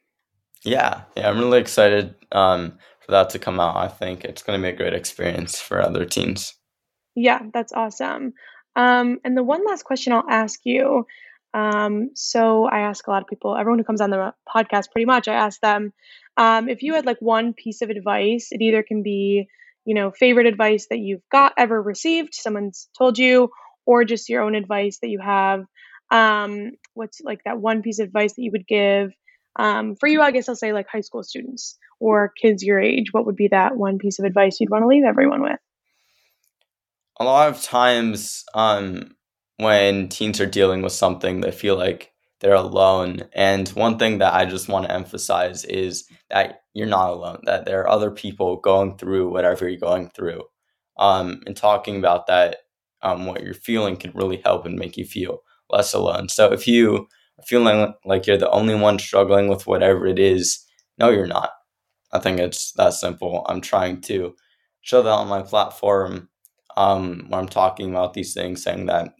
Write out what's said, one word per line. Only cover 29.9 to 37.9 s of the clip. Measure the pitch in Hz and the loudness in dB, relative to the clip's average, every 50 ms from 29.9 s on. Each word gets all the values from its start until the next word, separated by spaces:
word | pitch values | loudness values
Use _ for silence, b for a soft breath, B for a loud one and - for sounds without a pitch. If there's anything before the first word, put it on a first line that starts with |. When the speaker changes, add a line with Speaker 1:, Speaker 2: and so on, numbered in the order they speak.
| 202 | -4
Speaker 2:
for | - - 294 | -2 0 2
you, | 302 302 | 4 4
I | 302 285 | 4 4
guess | 240 254 226 - | 2 0 -2 -4
I'll | 240 | -6
say, | - 233 220 | -6 -4 -4
like, | 214 208 196 - | -4 -4 -6 -6
high | - 220 | -8 -10
school | 202 - - 233 190 | -8 -8 -10 -12 -12
students | - - 254 247 262 269 240 - - - b b b b - | -12 -12 -14 -14 -14 -14 -14 -14 -16 -16 b b b b -2
or | 233 220 214 208 202 196 - - | 0 2 4 4 2 0 0 2
kids | - 226 208 190 190 | 2 2 2 2 2
your | 196 202 190 | 0 2 2
age. | 196 220 - 269 220 - | 2 2 2 0 -2 -2
What | - 220 226 | -2 -2 -2
would | 214 196 | -2 0
be | - 202 202 | 0 0 2
that | 196 190 185 220 262 | 4 2 2 2 0
one | 233 202 196 196 196 | -2 -2 -2 -2 -2
piece | 202 202 190 - | -4 -4 -4 -2
of | 196 | -4
advice | 196 185 202 196 190 185 - | 0 2 2 2 2 2 0
you'd | 226 202 | -2 0
wanna | 208 214 226 240 | 0 2 4 6
leave | 269 294 277 | 6 6 4
everyone | 233 - - 269 277 - - | 4 4 2 2 2 2 0
with? | - - - - _ _ _ _ _ _ _ _ _ _ _ _ _ _ _ _ _ _ _ _ _ _ _ _ _ _ _ _ _ _ _ - | -2 -4 -6 -6 _ _ _ _ _ _ _ _ _ _ _ _ _ _ _ _ _ _ _ _ _ _ _ _ _ _ _ _ _ _ _ -4
Speaker 1:
A | 117 | 0
lot | 127 131 143 151 151 | 4 6 6 6 4
of | 139 - | 2 -2
times, | - - - 123 123 123 | -6 -2 2 4 4 4